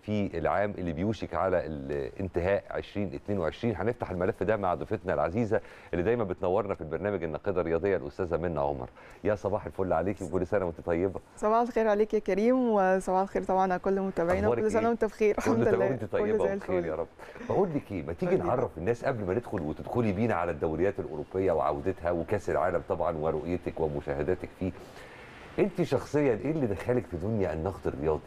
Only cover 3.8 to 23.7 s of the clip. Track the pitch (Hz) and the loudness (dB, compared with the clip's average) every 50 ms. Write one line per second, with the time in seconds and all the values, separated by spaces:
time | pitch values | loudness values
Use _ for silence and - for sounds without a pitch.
3.8 | 92 113 123 - - - 98 87 90 98 - - 98 90 110 104 98 90 87 73 | 0 -2 -2 -2 -6 -6 -2 0 0 0 0 0 0 0 0 2 2 0 0 0
4.8 | 76 - 107 98 - 95 82 71 73 82 87 113 120 98 107 98 - - - - | -2 -6 -6 -4 -2 -2 0 0 0 0 0 0 0 2 0 0 0 -4 -20 -20
5.8 | - - - 85 85 104 120 120 110 90 92 - 90 90 90 107 107 98 95 - | -10 -4 -2 0 2 2 2 2 0 -2 -2 -2 0 2 2 2 2 0 -4 -4
6.8 | 87 76 78 78 87 104 104 90 80 80 76 73 - 101 95 90 85 80 82 82 | -4 -6 -4 -2 -2 -2 -2 -2 -2 -4 -6 -4 -4 -2 0 0 0 2 0 2
7.8 | 82 101 95 76 65 73 - - 95 85 85 78 82 90 82 73 71 71 71 65 | 2 2 0 0 -2 -6 -4 -4 -2 -2 0 0 0 0 0 0 0 0 -2 -4
8.8 | 62 62 - - - - - - - 98 107 101 - 101 95 104 - - - - | -6 -10 -12 -18 -20 -20 -18 -4 0 0 0 0 0 -2 -2 -2 -4 -6 -4 -2
9.8 | 95 92 87 80 87 95 104 - 98 76 76 92 90 - 104 101 92 87 82 - | 0 2 2 2 2 0 -2 -4 -6 -2 -2 -2 0 2 2 0 2 0 -4 -4
10.8 | - 87 85 85 92 98 90 - - - - - - 214 220 226 240 233 - 220 | -2 0 0 2 2 0 -2 -6 -12 -12 -10 -2 0 2 4 4 2 2 2 2
11.8 | 220 220 202 202 220 - - 214 - - 185 190 214 233 254 262 254 233 220 202 | 4 4 4 4 2 2 2 -2 0 2 0 4 4 4 4 4 4 4 4 4
12.8 | 190 185 190 190 185 - 185 185 196 196 - 190 185 - 185 190 190 190 180 180 | 6 6 4 2 2 2 2 2 2 2 -2 -4 0 2 2 4 4 2 2 0
13.8 | - 196 196 196 190 196 185 - 165 170 180 190 202 220 240 233 214 214 214 220 | 2 0 2 2 0 0 0 0 2 2 2 2 2 2 2 4 2 2 2 2
14.8 | 220 233 233 226 226 208 - - 220 208 208 - - - 247 226 233 233 202 - | 2 2 2 2 0 -2 2 2 4 4 4 2 2 2 4 4 4 4 4 4
15.8 | 190 - - - - - - - 208 214 220 208 180 - 196 196 - - 185 180 | 4 2 2 -2 -4 -2 0 0 2 2 2 2 2 2 0 -2 -2 0 0 0
16.8 | 170 165 156 - - - - - - - - - - - 110 143 196 185 151 139 | 0 0 -2 -4 -4 -6 -8 -18 -18 -18 -14 -14 -4 0 2 2 2 2 0 -4
17.8 | - - 104 90 71 73 87 - 185 175 190 160 101 - 117 127 120 - - - | -4 -4 -6 -4 -4 -4 -4 -2 0 2 2 2 2 2 2 2 0 -2 -2 -2
18.8 | 82 104 120 - - 131 127 110 104 87 92 117 - - - 95 78 76 78 - | 0 0 0 0 0 -2 -2 -2 0 0 0 0 0 -2 -4 -4 -2 -4 -4 -6
19.8 | 76 - - 120 120 107 95 92 117 113 104 85 87 87 85 73 90 82 78 80 | -6 -2 0 2 2 2 2 2 2 2 2 2 0 0 0 0 0 0 2 2
20.8 | 87 101 98 - 85 73 76 76 71 - - 95 95 92 82 76 67 76 76 71 | 2 2 2 -2 -6 -6 -6 -8 -8 -4 -2 0 2 4 4 4 2 2 0 0
21.8 | 71 95 92 - - 85 90 85 80 - 107 101 - - 80 69 78 92 90 82 | -2 -2 -4 0 -2 0 0 0 0 0 -2 -2 0 0 0 2 2 2 0 -2
22.8 | - - 95 85 82 82 85 78 76 80 80 78 76 85 90 87 - 85 | -2 -2 -2 0 0 -2 0 0 0 0 0 0 0 -2 -2 -2 -2 -6